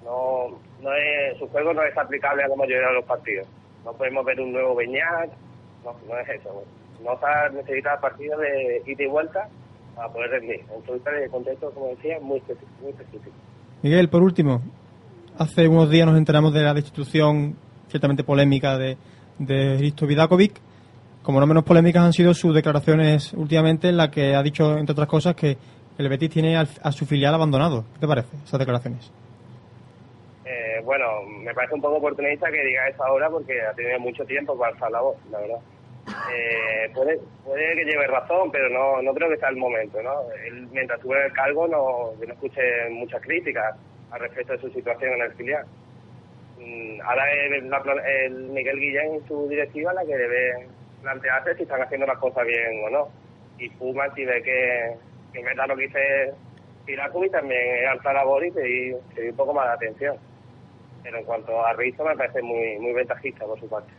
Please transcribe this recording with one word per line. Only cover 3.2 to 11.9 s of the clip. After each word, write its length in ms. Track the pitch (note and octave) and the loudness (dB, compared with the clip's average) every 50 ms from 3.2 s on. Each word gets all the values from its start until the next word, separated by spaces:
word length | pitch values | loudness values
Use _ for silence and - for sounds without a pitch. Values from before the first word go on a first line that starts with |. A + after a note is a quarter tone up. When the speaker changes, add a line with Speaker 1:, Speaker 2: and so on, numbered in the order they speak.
| - A#2 G#2 F#2+ F#2+ F#2+ - - - - - - - | -4 -6 -6 -6 -8 -10 -18 -20 -20 -20 -20 -18 -14
Speaker 1:
No 80 | A#2 A#2 | -14 -8
podemos 320 | - C3+ C3 C3 C3+ B2+ | -4 -4 -4 -2 -2 -2
ver 140 | C3 C3 B2+ | -2 -2 -4
un 100 | C3 B2+ B2 | -4 -4 -2
nuevo 220 | B2+ C3 B2+ B2+ | -2 0 0 0
Beñat, 540 | A#2+ A#2+ A#2+ C3 C#3 D#3+ E3 E3+ E3 E3+ D#3+ - - - - - - - - - - - | 0 -2 -2 -2 -2 -2 -2 -2 -4 -4 -6 -8 -18 -20 -20 -20 -20 -20 -20 -20 -18 -16
no, 120 | A#2+ A#2+ - - - | -16 -16 -16 -12 -10
no 100 | A#2 B2 | -8 -8
es 120 | A#2+ - | -6 -8
eso, 220 | B2 G#2 - G#2 | -10 -10 -10 -14
güey. 140 | F#2+ G2 F#2+ F#2+ - - - - - - A2+ | -14 -14 -16 -18 -20 -20 -20 -20 -20 -12 -6
No 100 | A#2+ B2 | -6 -4
está, 360 | B2 - C#3+ D3 D3 D3 D3 | -2 0 0 2 2 2 0
necesita 500 | C#3 C#3 C3+ C3+ C3+ C3+ C3+ C#3+ C#3+ C#3+ | -2 -4 -8 -4 -6 -4 -2 -2 -2 -2
partidos 400 | - C3+ B2 - C#3+ D3 D3+ D3+ | -2 -4 -4 -4 -8 -6 -4 -4
de 420 | D#3 C#3+ C#3 C3+ C3 B2 A#2+ A#2+ - | -2 -2 -2 -2 -2 -2 -2 -4 -4
ida 180 | C3 C#3 C3 C#3+ | -8 -6 -4 -4
y 40 | C3+ | 0
vuelta 400 | C#3 D3+ D#3+ G#3 - F#3+ G#3 G#3+ - - - - - - - - - | 0 0 -2 -2 -4 -6 -6 -6 -12 -20 -20 -20 -20 -20 -20 -20 -14
para 140 | - A#2 A#2 | -12 -12 -10
poder 220 | - A#2 A#2+ A#2+ | -8 -6 -6 -4
rendir. 300 | B2+ C3 A#2 A#2 A2+ - - - G#2+ | -4 -4 -4 -6 -10 -10 -10 -14 -16
Un 80 | A2+ | -16
futbolista 300 | - - B2+ B2+ B2+ C#3+ | -10 -8 -8 -6 -6 -6
de 180 | D3 D3 C#3 B2 | -4 -4 -4 -4
contexto, 420 | B2+ B2+ B2 B2+ C3+ C3+ D#3 D3 | -6 -8 -6 -6 -8 -6 -8 -10
como 180 | C3+ C#3 C3+ | -8 -8 -8
decía, 280 | C3 | -8